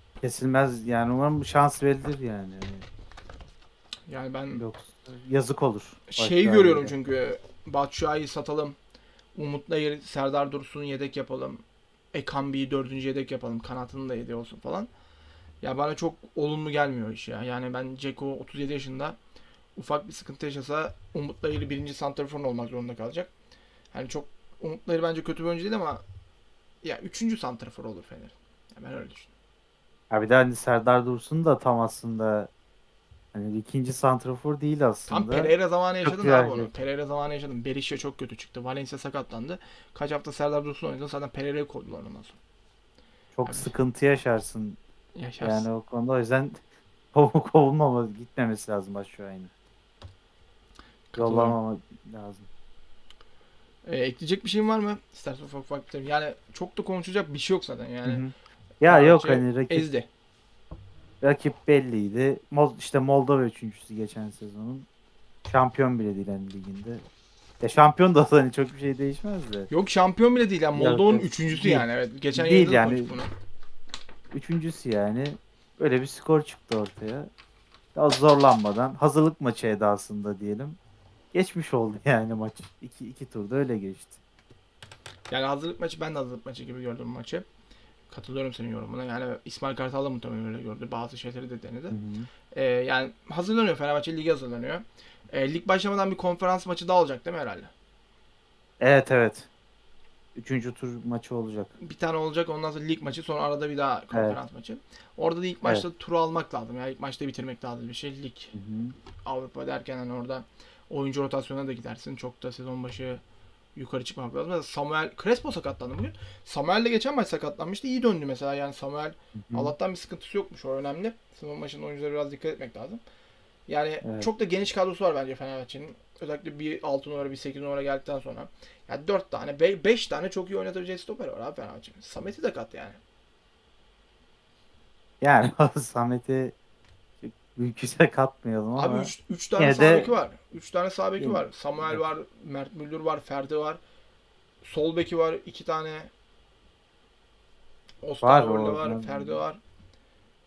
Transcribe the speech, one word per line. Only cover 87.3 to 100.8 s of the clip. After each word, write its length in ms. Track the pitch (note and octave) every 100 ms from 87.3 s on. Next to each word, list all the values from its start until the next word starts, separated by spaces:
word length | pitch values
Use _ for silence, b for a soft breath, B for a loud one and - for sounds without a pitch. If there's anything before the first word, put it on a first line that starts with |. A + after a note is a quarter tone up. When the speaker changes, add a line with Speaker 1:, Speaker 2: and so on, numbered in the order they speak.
| E3 F#3+ _ b b b b _
Speaker 2:
Katılıyorum 420 | - A2 C3 C3+
senin 160 | A#2+ A#2
yorumuna. 320 | A2+ A2 A#2+
Yani 320 | B2+ A#2+ B2+ - -
İsmail 300 | - C3+ C3
Kartal 300 | C3 C#3 C#3
da 40 |
muhtemelen 360 | B2 B2 A2+ A2
öyle 100 | A2
gördü. 240 | A2 G#2+ A#2
Bazı 260 | A#2 A#2 B2
şeyleri 320 | B2 B2 B2+
de 140 | A#2+
denedi. 240 | A#2+ A#2+ E3+
Speaker 1:
Hı 20 |
hı. 60 | G#2+ G#2 G#2 B2 B B -
Speaker 2:
Ee, 80 |
yani 480 | C3+ B2 B2+ C3 C3 - -
hazırlanıyor. 460 | D3+ F3+ A3 G#3+ C#3+
Fenerbahçe 420 | C#3+ D3 D3 E3
lige 140 | D#3
hazırlanıyor. 500 | D3+ C3 A#2+ B2 E3 - b b b -
Ee, 220 | C#3 C3+
lig 140 | D#3+ -
başlamadan 440 | F#3 G3+ G3+ G3
bir 60 | F#3
konferans 480 | F3+ F3 F#3 F#3 F#3
maçı 220 | E3+ F3
daha 140 | F3+
olacak 240 | D#3 B2+ E3+
değil 100 | E3+
mi 60 |
herhalde? 220 | B2+ F2+ - _ _ _ _ _ _ _ _ _ _ _
Speaker 1:
Evet, 320 | B2 C#3 C3
evet. 320 | B2+ A2 - - _ _ _ - - - - - -
Üçüncü 380 | A2+ C3 A#2+
tur 160 | A#2+